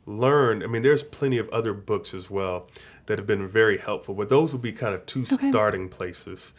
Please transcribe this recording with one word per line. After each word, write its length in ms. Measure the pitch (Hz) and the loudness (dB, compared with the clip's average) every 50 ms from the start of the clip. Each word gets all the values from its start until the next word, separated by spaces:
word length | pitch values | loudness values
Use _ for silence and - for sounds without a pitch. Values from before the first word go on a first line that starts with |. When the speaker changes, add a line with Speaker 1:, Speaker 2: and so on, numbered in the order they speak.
| _ | _
Speaker 1:
Learn. 580 | - 104 107 120 131 143 147 139 120 110 101 - | -12 -4 0 2 4 6 6 4 4 2 0 -2
I 40 | 107 | -4
mean, 140 | 117 117 | -2 2
there's 220 | 113 135 147 143 143 | 4 4 4 4 2
plenty 340 | - - - 147 139 127 117 | -4 -6 -4 -2 0 0 0
of 100 | 107 - | -2 -2
other 240 | - 113 110 113 101 | -2 -2 -2 -2 -4
books 400 | 98 95 - 107 98 - - - | -6 -4 -4 -4 -4 -4 -6 -10
as 160 | 98 92 - | -12 -12 -6
well 380 | 101 98 98 92 90 90 - - _ - - - - - _ | -6 -4 -2 -2 -4 -6 -8 -12 _ -20 -20 -20 -20 -16 _
that 120 | - 107 101 | -4 -4 -4
have 80 | 98 104 | 0 0
been 200 | 107 98 98 95 | 0 0 -2 0
very 300 | 95 110 110 110 101 90 | 4 4 6 6 4 2
helpful, 380 | - 107 104 95 - - 98 | -2 -4 -6 -6 -6 -8 -6
but 140 | 95 104 104 | -6 0 4
those 220 | 135 139 160 160 | 4 4 4 2
would 100 | 135 127 | 0 -4
be 100 | 120 120 107 | -6 -6 -6
kind 200 | - - 110 98 | -4 -4 -4 -4
of 100 | 92 - | -4 -6
two 160 | - - 139 127 - | -8 -6 -6 -2 0
Speaker 2:
Okay. 180 | 277 254 - 277 | 0 0 2 2
Speaker 1:
starting 400 | - 110 107 104 101 95 92 92 | 2 4 4 2 2 0 -4 -8
places. 640 | - - 92 92 85 - - 87 92 92 - - - | -8 -8 -8 -8 -8 -12 -14 -14 -14 -14 -16 -18 -20